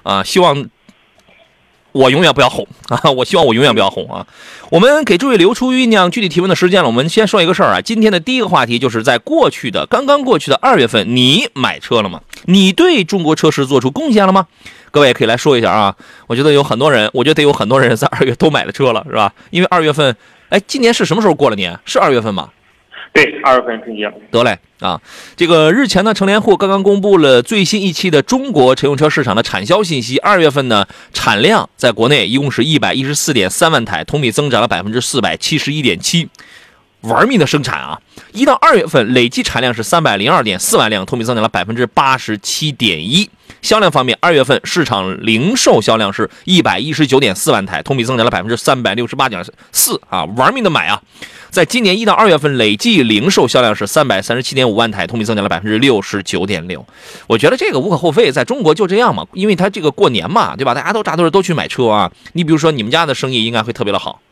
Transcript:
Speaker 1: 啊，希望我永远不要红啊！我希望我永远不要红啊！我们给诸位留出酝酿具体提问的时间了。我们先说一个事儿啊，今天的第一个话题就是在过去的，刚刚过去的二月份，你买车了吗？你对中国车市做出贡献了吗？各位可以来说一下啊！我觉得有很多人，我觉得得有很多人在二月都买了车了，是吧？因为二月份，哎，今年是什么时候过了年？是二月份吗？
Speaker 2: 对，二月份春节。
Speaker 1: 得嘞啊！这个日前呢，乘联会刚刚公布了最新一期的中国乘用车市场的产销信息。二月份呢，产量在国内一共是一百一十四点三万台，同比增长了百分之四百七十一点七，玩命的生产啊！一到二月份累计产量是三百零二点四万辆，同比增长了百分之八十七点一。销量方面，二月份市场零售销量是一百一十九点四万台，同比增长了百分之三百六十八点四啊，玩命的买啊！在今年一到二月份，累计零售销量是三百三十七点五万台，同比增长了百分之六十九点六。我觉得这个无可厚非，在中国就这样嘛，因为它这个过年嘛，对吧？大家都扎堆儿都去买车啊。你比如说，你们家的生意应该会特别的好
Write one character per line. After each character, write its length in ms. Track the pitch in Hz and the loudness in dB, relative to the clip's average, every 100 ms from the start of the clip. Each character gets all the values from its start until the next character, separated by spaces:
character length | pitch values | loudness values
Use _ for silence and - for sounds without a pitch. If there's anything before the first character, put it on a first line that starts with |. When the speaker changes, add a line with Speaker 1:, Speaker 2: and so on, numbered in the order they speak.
Speaker 1:
啊， 200 | - 98 | -4 -4
希 180 | - 190 | 0 2
望 300 | 175 139 117 _ _ _ _ _ _ _ _ _ _ _ _ | 2 0 -6 _ _ _ _ _ _ _ _ _ _ _ _
我 180 | 135 131 | 2 4
永 120 | 139 | 4
远 100 | 165 | 2
不 80 | 131 | 2
要 80 | 127 | 0
红 180 | - - - - | 0 -10 -12 -6
啊！ 220 | 120 - | -2 0
我 140 | 131 | 0
希 120 | 123 175 | 0 2
望 80 | |
我 80 | 143 | 2
永 100 | 113 | 2
远 120 | 139 | 2
不 60 | 107 | 2
要 100 | 98 | 0
红 200 | 101 - | -2 -10
啊！ 140 | 90 - - - - - | -12 -14 -20 -20 -20 -2
我 80 | 170 | 2
们 240 | 247 302 | 4 4
给 120 | 269 175 | 2 0
诸 120 | 269 | 2
位 100 | 214 | 4
留 160 | 185 | 2
出 180 | 247 254 | 2 -2
酝 140 | 254 240 | 0 2
酿 240 | 208 180 | 2 2
具 100 | 226 | 0
体 80 | 185 | -2
提 120 | 175 | -2
问 80 | 190 | 0
的 60 | |
时 140 | 175 180 | 0 2
间 140 | 190 | 2
了。 40 | 139 | 2
我 60 | |
们 160 | 117 160 | 0 0
先 180 | 220 214 | 0 2
说 160 | 208 | 2
一 40 | 170 | 0
个 80 | |
事 80 | 180 | 2
儿 80 | 143 | 0
啊， 100 | 92 | 0
今 200 | 196 226 | -2 0
天 120 | 214 | 2
的 80 | 180 | 0
第 160 | 202 254 | -2 -2
一 40 | |
个 60 | 190 | 0
话 200 | 160 117 | 0 0
题 120 | 120 | 0
就 120 | 127 | -2
是 120 | 113 | -2
在 140 | 120 120 | 0 -2
过 300 | - 320 185 | 0 0 0
去 200 | - 123 | -2 -6
的， 160 | 92 71 | -6 -2
刚 180 | 220 277 | -2 0
刚 160 | 285 | 0
过 160 | 262 180 | 2 0
去 120 | - | 0
的 80 | - | 0
二 180 | 269 202 | 2 2
月 80 | 117 | 2
份， 300 | 113 95 123 | 0 0 2
你 320 | 127 175 - | 2 2 -2
买 240 | 135 113 76 | -4 -4 -4
车 220 | - 117 | -2 -2
了 60 | 101 | -2
吗？ 120 | 80 - - | -8 -18 -10
你 280 | - 196 190 | 2 4 4
对 300 | 196 359 285 | 4 2 2
中 200 | 170 196 | 0 -2
国 120 | 156 | 0
车 160 | 156 160 | 2 2
市 160 | 147 135 | 2 0
做 140 | 139 | 0
出 100 | 131 | 0
贡 220 | 190 311 | -2 0
献 140 | 214 190 | 2 4
了 60 | |
吗？ 140 | 190 180 _ - - - | 2 0 _ -20 -20 -4
各 100 | 147 | 2
位 120 | 139 | 2
可 100 | - | 2
以 20 | 110 | 0
来 100 | 120 | 0
说 220 | 151 123 | 2 2
一 40 | |
下 100 | 104 | 2
啊！ 240 | 104 98 - - - - | 2 0 -2 -14 -18 -8
我 100 | 120 | 0
觉 60 | |
得 100 | 151 | 2
有 100 | 143 | 4
很 160 | 143 120 | 2 0
多 140 | 151 | 2
人， 180 | 123 107 | 2 0
我 100 | 123 | 0
觉 60 | 127 | 0
得 40 | |
得 80 | 151 | 4
有 100 | 147 | 2
很 140 | 143 104 | 2 2
多 120 | 135 | 2
人 160 | 123 113 | 2 0
在 100 | - | -2
二 160 | - 131 | 0 -2
月 80 | |
都 160 | 120 160 | 0 0
买 140 | 139 | 0
了 80 | - | -4
车 200 | - 131 | -2 -2
了， 120 | 110 143 | -2 -4
是 60 | |
吧？ 180 | 117 101 - - | -2 -2 -4 -8
因 120 | 175 | -2
为 60 | 185 | 0
二 100 | 180 | 0
月 120 | 156 | 0
份， 220 | 147 139 110 _ _ - | 0 0 -2 _ _ -4
哎， 100 | 196 - | -2 -2
今 140 | 269 | 0
年 100 | 233 | 0
是 140 | 226 170 | 2 0
什 100 | 196 | 0
么 60 | |
时 40 | 214 | 2
候 80 | |
过 140 | 147 135 | 2 0
了 80 | 104 | 0
年？ 220 | 87 85 - | -6 -8 -4
是 120 | - | 0
二 140 | 175 | 2
月 80 | 123 | 0
份 120 | 107 | -2
吗？ 160 | 92 67 _ _ _ _ - - | -6 -8 _ _ _ _ -20 -2
Speaker 2:
对， 260 | 156 131 - | 0 0 0
二 140 | 139 127 | 2 2
月 60 | |
份 180 | 117 113 | 0 -8
春 140 | 117 107 | -8 -8
节。 160 | 104 - - | -8 -10 -4
Speaker 1:
得 140 | 117 | -2
嘞 120 | 120 92 _ - | 0 -2 _ -8
啊！ 200 | 95 82 - - - | -6 -6 -10 -20 -12
这 120 | - 170 | -2 2
个 260 | 165 156 | 4 4
日 160 | 220 247 | 2 2
前 160 | 185 | 0
呢， 80 | 214 | 0
乘 140 | 208 196 | 0 0
联 140 | 208 | 0
会 140 | 214 175 | 2 2
刚 120 | 190 | 2
刚 140 | 196 | 0
公 180 | 196 202 | 2 2
布 160 | 202 185 | 4 4
了 220 | 143 123 | 6 4
最 220 | 123 214 | 4 0
新 160 | 175 214 | 0 0
一 100 | 190 | -2
期 200 | 151 185 | -2 0
的 100 | 143 | 0
中 320 | - 254 277 | 2 -2 0
国 220 | 151 127 | 2 2
乘 140 | 131 139 | 2 0
用 80 | 139 | 0
车 120 | 151 | 0
市 160 | 156 | 0
场 100 | 117 | -2
的 80 | 104 | -2
产 220 | - 98 | -2 -4
销 180 | 104 190 | 0 0
信 180 | 180 139 | 0 -4
息。 180 | 117 131 | -4 -2
二 200 | 196 190 | 2 2
月 120 | 156 | 2
份 180 | 139 131 | 2 0
呢， 180 | 104 95 - - | 0 0 -8 -12
产 280 | - - 104 | -4 -2 2
量 280 | 160 214 - | 2 2 -2
在 160 | - 123 | -2 -2
国 180 | 107 117 | 2 2
内 180 | 143 95 | 2 2
一 80 | 131 | -2
共 160 | 143 | -2
是 100 | 117 | -2
一 160 | 147 143 | 0 0
百 140 | 101 | 0
一 100 | 110 | -2
十 120 | 135 | -4
四 180 | 147 - | -4 -2
点 160 | 123 92 | 0 0
三 240 | - 165 | 0 0
万 100 | 147 | 0
台， 200 | 110 85 | -2 -8
同 160 | 82 151 | -6 -4
比 100 | 123 | -2
增 200 | 107 147 | -2 -2
长 100 | 113 | 0
了 80 | 113 | 0
百 140 | 87 | -2
分 100 | 101 | -4
之 80 | 120 | -4
四 220 | - 135 | -4 -2
百 140 | 95 80 | -2 -4
七 180 | - 151 | -4 -4
十 160 | - | -4
一 80 | 151 | -2
点 180 | 123 85 | -2 -2
七， 300 | - 170 - _ - - - _ _ _ | -2 -4 -4 _ -20 -20 -20 _ _ _
玩 260 | 113 - 220 | -2 0 2
命 140 | 233 | 2
的 60 | 135 | 0
生 160 | 147 | 0
产 180 | 131 73 | -2 -8
啊！ 180 | 65 78 _ - - | -8 -14 _ -20 -12
一 120 | 208 | -2
到 80 | 285 | 0
二 220 | 254 320 226 | 2 4 2
月 100 | 156 | 2
份 280 | 139 110 | 0 2
累 120 | 127 120 | 2 0
计 140 | - | -2
产 200 | - 123 | -4 -2
量 100 | 127 | -4
是 100 | 113 | -4
三 200 | 110 170 | -2 0
百 160 | 147 101 | 0 0
零 120 | 113 | 0
二 120 | 170 | 0
点 160 | 110 92 | 0 -4
四 180 | - 208 | -2 0
万 140 | 110 | 0
辆， 140 | 104 | -2
同 140 | 95 123 | -4 -6
比 60 | |
增 100 | 113 | -4
长 80 | 117 | -2
了 60 | 113 | -2
百 160 | 95 | -2
分 100 | 92 | -6
之 120 | 117 120 | -4 -2
八 300 | - 135 131 | 0 0 0
十 200 | - 107 | -4 -8
七 340 | - - 156 | -6 -6 -6
点 300 | 131 110 78 | -2 -2 -2
一。 280 | 90 156 - _ _ - | -2 -2 -2 _ _ -10
销 180 | - 220 | -2 2
量 100 | 185 | 2
方 160 | 143 127 | 0 -2
面， 100 | - | 0
二 120 | 175 | 2
月 120 | 151 | 2
份 160 | 131 117 | 2 0
市 220 | - 180 | -2 -4
场 400 | 139 101 95 - | -2 -2 -4 -6
零 320 | 113 110 165 254 | -2 0 0 0
售 240 | 294 147 | 2 2
销 160 | 104 113 | 2 0
量 160 | 101 | 0
是 180 | 98 107 - | -2 -6 -6
一 180 | - 180 | -2 2
百 160 | 113 90 | 2 0
一 140 | 147 | -4
十 140 | 143 143 | -2 2
九 120 | 131 | 2
点 160 | 120 | 2
四 160 | 92 156 | -2 0
万 140 | 113 | 0
台， 180 | 98 78 | -2 -6
同 140 | - 127 | -4 -4
比 80 | |
增 120 | 117 123 | -2 0
长 80 | |
了 60 | 117 | 0
百 100 | 101 | 0
分 80 | 104 | -4
之 80 | 117 | -4
三 240 | - 131 | 0 0
百 140 | 107 | 0
六 100 | 107 120 | -4 -6
十 100 | 135 | -2
八 120 | 131 | -4
点 140 | 92 92 - _ | -4 -12 -18 _
四 280 | - - 196 - | -4 -2 -4 -6
啊， 140 | 92 78 113 | -6 -4 0
玩 160 | 143 | 0
命 80 | 269 | 2
的 80 | 202 | 0
买 160 | 139 80 | 0 -2
啊！ 160 | 104 _ - - - - | -4 _ -20 -20 -20 -6
在 140 | - | -2
今 180 | 151 247 | 0 0
年 160 | 202 202 | 0 0
一 60 | |
到 80 | 214 | 0
二 160 | 190 220 | 2 4
月 80 | 156 | 2
份， 220 | 147 131 | 0 0
累 180 | 107 - | 0 0
计 260 | 233 196 | 0 2
零 260 | 117 104 160 | 2 2 2
售 200 | 196 127 | 2 2
销 140 | 131 | 2
量 120 | 120 | 0
是 120 | 104 104 | 0 -2
三 200 | 156 135 | 0 0
百 140 | 98 | -2
三 160 | 98 120 | -2 -6
十 60 | |
七 120 | - | -4
点 140 | 131 123 | -2 0
五 80 | 101 | 0
万 120 | 113 | -2
台， 140 | 101 87 | -2 -6
同 120 | 113 | -4
比 60 | |
增 100 | 107 | -4
长 80 | 107 | -2
了 60 | 98 | -2
百 100 | 87 | -4
分 100 | 107 | -2
之 100 | 107 | 0
六 220 | 135 104 | 2 0
十 220 | - 101 | -2 -8
九 240 | - 87 95 | -6 -4 -4
点 220 | 90 90 | -6 -8
六。 180 | 78 - - - - - | -12 -14 -20 -20 -12 -2
我 120 | 110 | 2
觉 100 | 151 | 2
得 80 | 254 | 2
这 140 | 403 | -2
个 80 | 139 | -2
无 80 | 180 | -2
可 80 | 160 | -2
厚 160 | 170 | 0
非， 180 | 151 190 | 2 2
在 140 | 135 | 0
中 180 | 120 262 | -2 0
国 120 | 156 | 0
就 120 | 156 185 | 2 0
这 100 | 202 | 0
样 160 | 240 | 0
嘛， 100 | 101 - | -2 -8
因 160 | - 208 | -4 -2
为 80 | 165 | 0
它 120 | 196 | -2
这 120 | 196 | -2
个 100 | 151 | -4
过 200 | - 180 | 0 0
年 200 | 120 82 | 0 -2
嘛， 240 | 220 120 | -2 -2
对 100 | - | -2
吧？ 100 | 131 | -4
大 80 | 127 | -2
家 100 | 151 | -4
都 100 | 226 | -4
扎 140 | 190 160 | -4 -2
堆 100 | 170 | 0
儿 40 | |
都 120 | 196 | 0
去 120 | 185 | 0
买 120 | 151 80 | -4 -4
车 220 | - 117 | -2 0
啊。 240 | 104 90 _ - | 2 0 _ -12
你 100 | 165 | -6
比 80 | 160 | 0
如 60 | 160 | 0
说， 120 | 160 | 0
你 120 | 143 | -2
们 100 | 107 | -2
家 140 | 160 160 | -2 -2
的 80 | |
生 180 | 127 135 | -4 -4
意 120 | 123 | -2
应 80 | 113 | -2
该 100 | 117 | -2
会 100 | 110 | -4
特 100 | 117 | -4
别 100 | 104 | -4
的 60 | 98 | -4
好 220 | - - _ | -6 -14 _